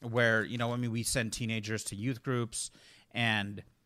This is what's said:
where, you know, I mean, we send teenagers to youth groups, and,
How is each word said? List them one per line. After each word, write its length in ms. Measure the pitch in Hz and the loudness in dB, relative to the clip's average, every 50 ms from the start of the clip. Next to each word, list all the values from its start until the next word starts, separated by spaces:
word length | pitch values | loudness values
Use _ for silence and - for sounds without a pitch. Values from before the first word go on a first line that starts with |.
where, 420 | 120 120 113 123 120 113 113 110 101 | -8 -2 2 4 6 6 6 4 2
you 140 | 76 120 | 0 -2
know, 160 | 117 120 120 120 | -2 -2 -2 0
I 40 | |
mean, 140 | 123 123 117 | -2 -2 -2
we 120 | 113 117 110 | -2 -2 0
send 300 | - - 135 113 107 - | 0 0 0 0 -2 -2
teenagers 500 | - 120 110 113 110 104 110 113 104 - | -4 -2 -2 -2 -2 -2 -2 -4 -4 -4
to 100 | - 101 | -6 -6
youth 280 | 101 110 135 127 110 - | -4 -4 -4 -4 -4 -2
groups, 480 | 135 127 120 117 113 - - - - - - - - - - _ _ - | -2 0 0 0 -2 -4 -6 -6 -6 -10 -16 -20 -20 -20 -20 _ _ -2
and, 480 | 120 117 113 107 104 98 101 101 98 - - _ _ _ | 2 2 4 4 2 0 -2 -6 -10 -12 -16 _ _ _